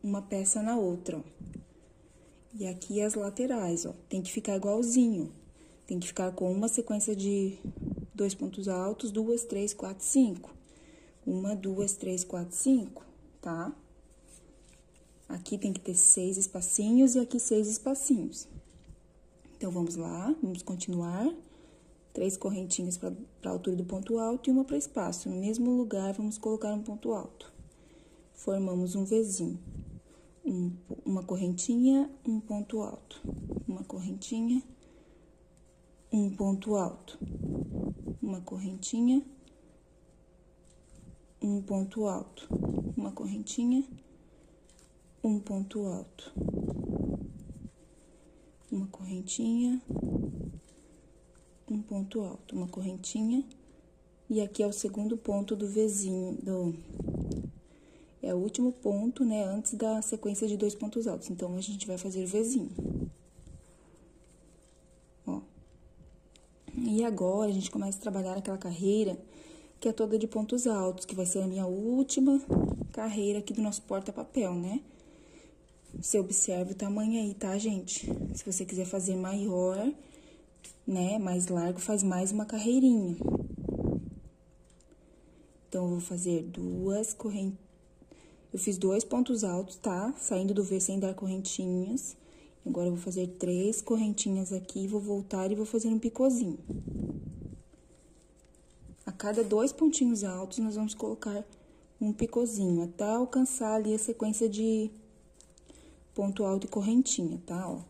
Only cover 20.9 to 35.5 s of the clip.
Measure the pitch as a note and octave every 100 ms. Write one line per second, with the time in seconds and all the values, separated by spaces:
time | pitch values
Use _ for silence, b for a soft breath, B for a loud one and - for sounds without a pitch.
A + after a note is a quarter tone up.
20.9 | F3+ E3+ F3+ C4 E4+ B B B B B
21.9 | B - - F#3 G3 G3 G3 F#3 - F3+
22.9 | F3+ F#3 F#3 - - F#3 F#3 F#3 F3+ F3+
23.9 | G3 G3+ A3+ A3+ B3 - C4 C4+ C#4+ -
24.9 | - F3+ F3+ - F#3 G3+ A3+ B3 B3 A#3
25.9 | G3+ F#3+ G3 G#3+ G#3 A3 A3 G#3+ G#3 G#3
26.9 | G#3+ A#3 G#3+ - - - - - B B
27.9 | B B B B - - G3 F#3+ F3+ F3+
28.9 | G3 F#3+ A3 G#3+ F#3+ F3 F3 - - -
29.9 | - B B B B D4 F3+ F3 F3 -
30.9 | - - F#3+ F3+ F#3 F3+ F3+ - A#3 B3+
31.9 | C4+ C#4 - A#3+ A3 G#3+ G#3 G#3 A3 G#3
32.9 | - - - - - - - - F#3 G3
33.9 | F#3+ F#3 G3 - A3+ A#3 B3 - B B
34.9 | B B B B B -